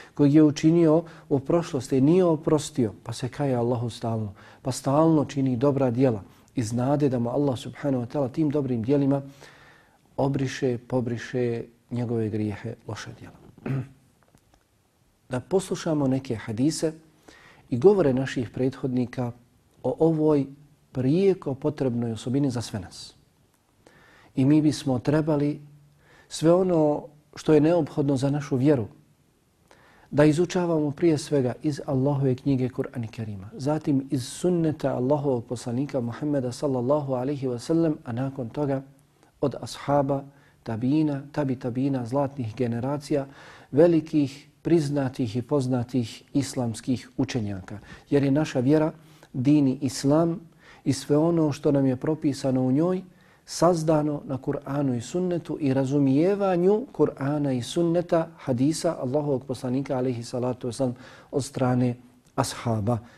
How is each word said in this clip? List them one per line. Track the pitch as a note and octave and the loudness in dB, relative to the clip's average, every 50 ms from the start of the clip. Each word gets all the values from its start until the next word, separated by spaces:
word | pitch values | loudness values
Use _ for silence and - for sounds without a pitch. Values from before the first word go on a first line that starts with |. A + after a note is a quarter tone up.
| - - _ | -20 -10 _
kojeg | - D3 C#3+ C#3+ | 2 4 6 8
je | D#3 D#3 | 8 8
učinio | D3+ C#3+ - - D#3+ E3 E3+ E3+ D#3 D3+ E3+ E3+ - - - - - | 6 6 4 4 4 6 6 6 6 6 4 2 -2 -8 -20 -4 -2
u | D3 C3+ | -2 0
prošlosti | A#2+ - D#3+ E3+ E3 - - C3 A2+ - C#3 C3 | 2 2 2 0 0 0 -4 -4 -2 0 2 4
nije | C3 D3 E3+ F#3 F#3 | 6 6 6 6 6
oprostio, | E3+ D#3+ D3 - D#3+ D#3 D3 D3 - - C3+ A#2 G2+ - - - | 4 2 0 2 2 0 0 0 -2 -2 0 0 0 -2 -6 -10
pa | - A#2+ | -12 -8
se | - - A#2+ | -6 -8 -8
kaje | - - D3 C#3 B2+ | -4 -4 -2 -2 0
Allahu | A#2+ A#2 A#2+ B2+ A#2 B2 A#2 | 0 0 0 0 -2 -4 -6
stalno, | - - - A#2 A2+ A2 G#2+ G2+ G2 - - - - - - | -6 -6 -6 -4 -4 -4 -4 -6 -10 -14 -20 -20 -20 -10 -8
pa | C3 B2 | -6 -6
stalno | - - C#3 C#3 D3+ D#3+ E3 D#3+ D3+ C3 | -4 -2 0 2 4 4 4 4 4 2
čini | - - C#3 C3+ C3 B2+ | 0 -2 -2 -2 0 0
dobra | A2+ C3 D3 C3 C3+ C#3 B2+ | 2 2 2 2 2 2 2
djela | A2+ B2 C3+ C3 A2+ G2+ - - - _ _ _ _ | 2 4 2 2 2 0 -4 -12 -20 _ _ _ _
iz | - A#2 G#2+ A#2+ | -6 -4 -2 -2
nade | A#2+ B2 C3+ D3 C#3+ D3 C3+ | -2 0 0 2 2 2 0
da | B2+ B2 | 0 0
mu | A#2 A#2 | -2 -2
Allah | B2+ C#3+ D3 C#3 B2 A2+ | -2 0 0 0 -2 -4
subhanahu | - B2+ A#2 - - C#3+ C3+ B2 A#2+ | -6 -12 -12 -6 -4 -2 -2 -2 -2
wa | A#2 - | -4 -4
ta'ala | D3 C3+ A#2 C3 | -4 -4 -2 -2
tim | D#3+ D#3 D3 | -2 -2 0
dobrim | C3+ D3+ C3+ B2+ B2+ A#2 G#2+ | 0 -2 -2 -2 -2 -2 0
djelima | A#2+ C#3+ C#3+ C#3 C3+ C#3 C#3 C3+ - - - - - - - - - - _ _ _ _ _ _ _ _ | 0 2 2 2 2 0 0 -2 -6 -14 -20 -20 -20 -20 -20 -20 -20 -20 _ _ _ _ _ _ _ _
obriše, | - C3 C#3 C#3 C#3 C3+ B2+ - - C#3+ B2+ A#2+ A#2+ | -2 -2 -2 0 -2 -2 -4 -4 -2 -2 -2 -2 -2
pobriše | - - B2+ B2+ A2+ B2 A#2+ A2+ - - - B2+ B2 A#2+ A#2 A#2 - - - _ _ _ | -4 -4 -2 -2 -2 -2 -4 -6 -8 -6 -4 -2 -2 -2 -2 -4 -8 -12 -16 _ _ _
njegove | B2 A#2+ B2 A2+ A#2+ A2+ A2 G#2+ | -6 -4 -4 -2 -2 -2 -2 -2
grijehe, | G2+ G#2+ G#2+ G#2+ G2+ - - A2+ A2+ - _ - | -2 -2 -4 -4 -6 -8 -10 -12 -12 -12 _ -14
loša | A2 - - A#2+ A2+ - | -12 -12 -12 -14 -16 -18
djela. | G2+ G2 - - - - - - - | -20 -20 -20 -20 -20 -20 -20 -12 -8
<clears throat> | C3 C3+ C3+ A#2+ - - _ _ _ _ _ _ _ _ _ _ _ _ _ _ _ _ _ _ _ _ _ _ _ _ _ _ - | -6 -6 -6 -6 -8 -14 _ _ _ _ _ _ _ _ _ _ _ _ _ _ _ _ _ _ _ _ _ _ _ _ _ _ -8
Da | B2 B2+ | -8 -8
poslušamo | B2 - F3+ F#3+ F#3 - F#3+ - - F3 D#3 D3+ C#3+ C3 | -4 -2 -2 -2 0 -2 -6 -6 -2 -2 0 0 2 2
neke | C3 C3+ C3 - A#2 | 0 0 -2 -4 -8
hadise | G#2 - - A2 G#2+ C3 D#3+ E3 - - D#3 D#3+ - - _ _ _ _ - - - - - - - _ _ | -8 -6 -6 -4 -2 0 0 0 0 -2 -4 -4 -8 -14 _ _ _ _ -20 -20 -20 -20 -20 -20 -20 _ _
i | C3 A#2+ | -2 4
govore | C3 G3 G#3 F#3+ D#3+ C#3 B2+ | 6 6 6 6 6 4 2
naših | B2+ C3+ C3 - C#3 A#2 G2+ | 2 0 -2 -2 -4 -4 -4
prethodnika | - - B2+ C3+ C3 - - C3 B2 B2 B2 A#2 - - B2 A#2+ A#2+ - _ _ _ _ _ _ _ _ - | -4 -2 -2 -2 -2 -4 -4 -2 -2 -2 -2 -2 -4 -6 -6 -6 -8 -10 _ _ _ _ _ _ _ _ -6
o | B2+ - - | -6 0 2
ovoj | D#3+ E3 D#3+ D3+ D#3 D#3 D3+ C#3+ C3+ C3+ - - - _ _ _ _ _ - | 2 2 4 4 4 4 4 4 2 0 -6 -14 -20 _ _ _ _ _ -6
prijeko | C3 B2 C3 D3+ F3+ G3 G3 F3+ F#3 - D3 C3 | -2 0 2 2 4 4 4 2 2 -2 -6 -6
potrebnoj | C3+ - D3+ C#3+ - C#3 C3 A#2 A#2+ A#2+ A#2 A2+ | -4 -4 -4 -2 0 -2 -2 0 -2 -2 -4 -4
osobini | A2 - C3 A#2+ C#3+ C#3+ C3+ | -6 -6 -4 -2 0 0 0
za | A2+ A#2+ A2 | -2 -4 -6
sve | - - G#2 | -6 -8 -10
nas. | F2+ - - - - - - _ _ _ _ _ _ _ _ _ _ _ _ _ _ _ _ _ _ _ _ _ _ _ _ | -10 -12 -14 -18 -20 -20 -20 _ _ _ _ _ _ _ _ _ _ _ _ _ _ _ _ _ _ _ _ _ _ _ _
I | C3+ C3 | 0 2
mi | C#3 D3+ D#3 D3+ | 4 4 4 4
bismo | D3+ C3 - - C3+ B2+ A#2 | 2 0 0 -2 -2 -2 -2
trebali | - C#3+ D3 D#3 D3+ D#3+ D3+ C#3+ D3 D3 D3 - - - - - _ _ _ _ _ _ _ - _ _ | 0 0 0 0 0 0 0 0 0 -2 -4 -6 -10 -18 -20 -20 _ _ _ _ _ _ _ -20 _ _
sve | - - D3 D#3+ F3 | -8 0 4 4 4
ono | F3+ F#3+ F#3 F3 D#3+ D#3 D3+ D3 - - - - _ _ _ - | 6 4 4 2 4 4 2 2 -2 -4 -10 -18 _ _ _ -20
što | - - - D#3 | -4 2 4 6
je | D3+ | 6
neophodno | D3 D#3+ F3 F3 D3+ - - D#3 C#3+ C#3 C#3+ | 6 6 4 2 2 0 -2 -2 0 0 0
za | B2+ C3+ C#3 | 0 0 0
našu | C#3+ D3 C#3+ - C#3+ | -2 -2 -2 -2 -2
vjeru | B2 C3 D3+ D3 B2+ G#2 G2 - - _ _ _ _ _ _ _ _ _ _ _ _ _ _ _ _ _ _ _ _ _ _ | 2 4 4 4 4 0 -4 -10 -16 _ _ _ _ _ _ _ _ _ _ _ _ _ _ _ _ _ _ _ _ _ _
da | - C3 D3+ | 2 4 6
izučavamo | D3+ D3 D#3+ F3+ E3 - F3+ F3 E3+ E3 D#3 D3+ D3 | 6 4 4 0 0 0 -2 0 0 0 0 0 -2
prije | C#3 - F3 E3+ D#3 C3+ | -2 0 2 2 2 2
svega | - - D3+ C#3 B2+ B2 A#2 - - | 0 -2 0 0 0 0 -2 -4 -4
iz | D3+ C#3 - - | -4 -4 -4 -4
Allahove | - C#3 C3 C3 C#3+ C#3+ C3+ C#3 C3 B2+ | -4 -2 0 0 0 0 2 2 0 0
knjige | B2 - C#3+ C#3 B2 B2+ A#2+ | 0 0 0 0 0 0 -2
Kur'an | - - - - - B2+ A2+ | -2 -4 -6 -6 -6 -8 -8
i | G#2+ | -8
Kerima, | - A#2 A2+ G#2+ G#2 F#2+ F#2+ G#2+ - | -8 -10 -10 -8 -10 -12 -12 -14 -12
zatim | G3 C3 C#3+ D3+ D#3 - D#3+ C#3 C3+ C3+ C#3 | -6 -4 -2 -2 -2 0 0 0 0 0 -2
iz | D3+ C3 A#2+ - | -4 -4 -4 -6
sunneta | - - - F3+ F3+ E3+ D#3+ D#3 D3 - - C3+ B2+ | -8 -4 -2 0 0 2 0 0 -2 -2 -2 -2 -2
Allahovog | B2 B2 C3 D3+ C#3+ C#3 C#3+ B2+ A#2+ A2+ | -2 0 0 0 0 0 0 -2 -2 -2
poslanika | - B2+ A2+ - B2+ A#2 B2 C#3+ C#3 - C3+ | -6 -10 -8 -6 -4 -4 -4 -4 -2 -4 -4
Muhammeda | A#2 A#2 A2 - D3+ D3+ C#3+ C#3 B2 B2 A#2 | -4 -4 -6 -6 -4 -2 -2 -2 -2 -4 -6
sallallahu | - D3+ D3 C3 B2+ A#2+ B2+ D3 D3+ C#3 C3+ C3 | -4 -4 -2 -2 -2 0 0 0 0 0 -2 -4
alaihi | B2 B2+ C#3 D3+ C3+ C3+ B2+ | -4 -2 -4 -4 -4 -4 -6
wa | A#2+ A#2 | -6 -6
sallam, | - - E3 E3 E3 D#3+ D3+ D#3+ - | -4 0 0 2 2 0 -2 -4 -6
a | B2+ A#2 | -8 -6
nakon | A#2+ C3+ C3+ C3+ C#3 B2 A2+ | -6 -4 -6 -6 -8 -10 -8
toga | - D3 D3 C3+ C#3 C3+ C3+ - - _ _ _ _ _ _ _ _ _ | -6 -4 -2 -2 -2 -2 -4 -8 -16 _ _ _ _ _ _ _ _ _
od | - C3+ - - | -4 -2 -2 -4
ashaba, | B2 A#2 - - - - C#3+ C#3+ C#3 C3+ C#3 C3+ C3+ C#3 - _ _ _ _ _ _ | -8 -12 -12 -8 -2 0 2 2 2 2 0 -4 -4 -8 -16 _ _ _ _ _ _
tabina, | A#2 A2+ A2 B2 B2+ D3 D#3 D#3 D3+ C#3+ C3+ C#3 C#3 - | -8 -6 -2 0 0 2 2 2 0 -2 -4 -8 -6 -4
tabi | D3+ D3 C3 B2+ | -4 -2 -2 -4
tabina, | C3 - B2 A2+ B2+ C3+ C#3 C3+ B2+ A#2+ | -4 -6 -6 -4 -2 -2 0 -2 -2 -4
zlatnih | A2 B2+ C#3+ C#3+ C3+ C#3 C3 B2 A2 G#2+ | -2 -2 -2 -2 -2 -4 -6 -8 -8 -4
generacija, | - B2+ A#2 A#2 A#2 A#2 C3+ D3 D3 D3 - D3+ C#3 C3+ C#3 - - - - - - - - - | -2 -2 -2 -2 -2 -4 -4 -4 -6 -4 -2 -2 -2 -2 -4 -10 -18 -20 -20 -20 -20 -14 0 4
velikih, | C3+ E3+ F3 E3+ D#3 D#3 - - D3+ C#3+ C3 - - - - _ _ - | 6 6 6 6 4 2 0 0 0 0 0 -2 -8 -20 -20 _ _ 0
priznatih | D#3 E3 E3+ D3 C#3 C#3+ C#3+ C3+ B2 - - C3 A2 G#2 | 2 2 2 2 2 0 -2 -2 -2 -2 -4 -4 -4 -2
i | B2 A2+ | -4 -4
poznatih | - D3+ C#3+ B2+ B2+ C3 B2 A#2+ - - B2+ A#2 A2 - - - _ - | 0 0 0 0 0 0 -2 -2 -2 -2 -2 -2 -4 -6 -14 -14 _ -2
islamskih | C#3+ C3 - - C3+ B2 A#2 A2 - - C3+ B2+ G#2+ - - - | -2 -2 -2 -4 -4 -4 -4 -6 -6 -4 -4 -4 -4 -6 -6 -6
učenjaka. | - C3+ - - B2 G#2+ G2+ G2+ F#2 F2+ - G#2+ G2+ - - - - - _ | -4 -4 -2 -2 -4 -4 -4 -6 -8 -10 -12 -16 -16 -16 -18 -20 -20 -4 _
Jer | C#3 C#3+ C#3 | 2 2 4
je | C#3 | 4
naša | C3+ D3+ D#3 - - C3+ | 2 2 0 0 0 0
vjera, | A#2+ C3+ D3+ D#3 D#3 D#3+ D#3+ - - - - - - - - | 2 4 4 4 4 2 -2 -6 -14 -20 -20 -20 -20 -10 -8
dini | C#3 A#2+ C#3 D3+ D3+ C#3 C3 B2+ C#3 C#3 | -2 2 4 4 6 4 2 2 0 -2
Islam | B2+ - - - C#3 D3 D#3+ E3+ E3+ E3 - - - - _ - - - - - | -6 -4 -2 0 2 4 4 2 2 -2 -4 -10 -14 -20 _ -20 -20 -20 -6 -2
i | D3 B2+ | -2 -2
sve | - - - D3 | -2 0 0 2
ono | D3 D#3 E3+ E3+ E3 D#3 D3+ C3+ | 2 4 4 4 2 2 0 0
što | - - D#3 C#3 | 0 0 2 2
nam | C#3 C3+ | 4 2
je | C3 B2+ | 2 0
propisano | B2+ - D#3 D#3 D#3 - D3 C3 - - C3+ B2+ C3 C3 | 0 -2 -2 -2 -2 -2 -2 -2 -2 -2 0 0 2 2
u | B2+ C3 | 2 2
njoj, | D3 E3 F3+ F#3 F#3+ F#3 - - _ _ _ _ _ _ | 2 2 2 0 -2 -6 -10 -16 _ _ _ _ _ _
sazdano | - - - D#3+ F3 F3+ D#3+ D#3 D#3+ D#3+ D3+ D3 D3+ D3 C#3+ - | -14 -2 2 2 4 4 2 2 2 2 2 2 0 -4 -6 -6
na | D3+ C3+ B2+ | -8 -8 -6
Kur'anu | - D3 C#3 - - C3+ C3+ C#3+ C#3+ C3+ B2 | -4 -6 -6 -6 -6 -6 -4 -2 -2 0 -2
i | A#2 | -4
sunnetu | A2+ - - F3+ F#3 F3+ F3 E3 E3 - D3+ - | -4 -6 -4 -4 -2 -2 -2 -4 -4 -6 -6 -4
i | D3+ C3+ C3 | -2 0 0
razumijevanju | C3+ C3+ B2+ C#3 D3 C#3 C3+ C3 C#3+ E3 F#3+ G3+ G3+ G3+ F#3+ F#3 E3+ F3+ F#3+ G#3 G#3+ C#4+ - - | 0 0 0 2 2 2 4 4 2 2 2 0 0 0 0 0 2 2 2 2 2 -2 -6 -2
Kur'ana | - D3+ - - - C3+ C#3 D3+ D3 C#3+ C#3 C3 B2 | 0 0 0 0 -2 -4 -4 -2 -2 -2 -2 -2 -2
i | A#2+ | -4
sunneta, | - - F3 E3+ E3+ E3 F3 E3+ E3+ F3 E3 E3 E3 - - | -4 -2 -2 0 0 0 0 0 0 0 0 0 -2 -6 -10
hadisa | - - B2+ A#2 C3 D3+ D#3 - - E3+ - - | -6 -4 0 0 2 0 0 0 -2 -4 -4 -4
Allahovog | C3+ B2+ C3 D3+ D3 D3 C#3 B2 - | -4 -4 -2 -2 0 0 -2 -4 -4
poslanika, | - B2+ - - B2+ B2 C3+ C3+ C3 C#3 | -6 -8 -8 -6 -4 -4 -4 -4 -4 -4
alejhi | B2+ B2+ C3 B2 A#2 A#2 | -2 -2 -2 -4 -4 -8
salatu | - - B2 B2 B2+ B2 B2 - | -8 -6 -4 -4 -4 -4 -4 -6
vesselam, | B2 A2+ - C3+ B2 A#2+ - - - - - - _ | -8 -4 -2 -2 -2 -4 -6 -12 -20 -20 -20 -14 _
od | - C#3+ B2+ | -4 -4 -4
strane | - - B2+ C3 B2 B2+ B2 B2+ B2 A#2+ - - - _ _ _ _ _ | -4 -4 -2 0 2 2 2 2 0 -2 -4 -10 -20 _ _ _ _ _
ashaba, | - A#2+ - - - - A#2+ A2+ A2 G2 A#2 B2 A2 - - - | -4 -2 -2 -4 -6 -4 -2 -2 0 0 0 -2 -2 -4 -10 -18